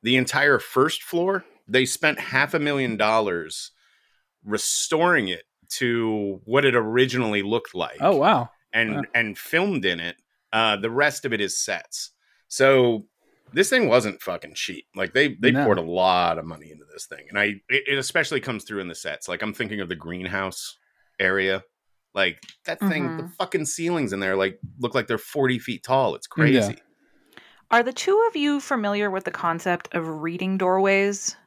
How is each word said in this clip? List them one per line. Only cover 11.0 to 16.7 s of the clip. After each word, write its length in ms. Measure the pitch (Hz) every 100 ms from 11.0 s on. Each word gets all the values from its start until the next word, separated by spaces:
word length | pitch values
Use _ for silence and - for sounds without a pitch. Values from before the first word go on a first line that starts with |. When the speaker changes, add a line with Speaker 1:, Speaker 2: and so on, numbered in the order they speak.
| 147 139
Speaker 1:
of 80 | 135
it 80 | 113
is 180 | 98 -
sets. 520 | - 87 - - - _ _ _ _
So 580 | - 135 135 123 113 - _ _ _ _
this 180 | 151 196
thing 180 | 262 214
wasn't 340 | 123 107 90
fucking 320 | - 87 76
cheap. 320 | 78 - 90 -
Like, 180 | - 95
they, 140 | 131 147
they 160 | 98 120
Speaker 2:
No. 140 | 127
Speaker 1:
poured 140 | 135 95
a 40 |
lot 560 | 82 87 92 90 85 82
of 60 |
money 260 | 80 80 78